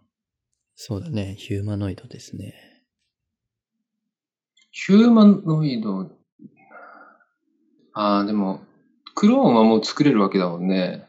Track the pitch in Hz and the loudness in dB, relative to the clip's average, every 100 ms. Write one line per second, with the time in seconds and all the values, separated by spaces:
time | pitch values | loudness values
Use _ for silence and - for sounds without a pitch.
0 | _ _ _ _ _ _ _ - - 101 | _ _ _ _ _ _ _ -20 -12 -10
1 | 170 110 98 98 - 101 104 101 101 90 | -8 -8 -8 -12 -10 -8 -6 -6 -8 -10
2 | - - - - 101 - _ _ _ _ | -16 -20 -18 -18 -18 -20 _ _ _ _
3 | _ _ _ _ _ _ _ _ _ _ | _ _ _ _ _ _ _ _ _ _
4 | _ _ _ _ _ _ _ - - 202 | _ _ _ _ _ _ _ -10 2 4
5 | 240 226 208 196 160 156 151 120 107 95 | 6 6 6 6 0 -2 -2 -4 -6 -8
6 | 92 - _ _ - _ _ - - - | -10 -16 _ _ -20 _ _ -20 -20 -20
7 | - _ _ _ _ _ _ _ _ - | -20 _ _ _ _ _ _ _ _ -4
8 | 104 101 101 107 95 95 - _ _ _ | 0 0 0 -2 -4 -6 -12 _ _ _
9 | - - 208 262 220 117 110 110 - - | -18 -2 2 4 4 4 4 2 0 -2
10 | 143 117 98 98 90 85 92 95 90 - | 0 2 0 0 -2 -4 -4 -2 -4 -8